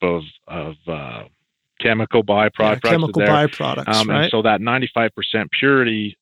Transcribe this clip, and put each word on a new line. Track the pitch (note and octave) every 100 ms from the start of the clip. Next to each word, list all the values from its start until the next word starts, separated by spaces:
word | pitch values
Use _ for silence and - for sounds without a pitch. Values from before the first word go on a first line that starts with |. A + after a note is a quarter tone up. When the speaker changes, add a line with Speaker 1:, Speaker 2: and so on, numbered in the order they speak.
Speaker 1:
of, | F2+ E2+ D#2 - -
of, | E2+ D2+ D2+ -
uh, | D#2 C2+ A1+ G#1+ _ _ _ _ -
chemical | A#2+ A2 A2+ A#2
byproducts | G#2 G2+ G#2+ - G#2+ A2
Speaker 2:
Yeah, | A#2
chemical | E3+ D#3+ -
Speaker 1:
there. | G#3
Speaker 2:
byproducts, | D3 D3+ - C#3+ B2 -
Speaker 1:
Um, | A2 G#2+
and | G#2
Speaker 2:
right? | E3+
Speaker 1:
so | A2
that | A2 G2+
ninety-five | A#2 B2+ B2 B2 A2+ -
percent | - A2 G2+
purity | - C3+ C3+ A#2+ A2 G#2 -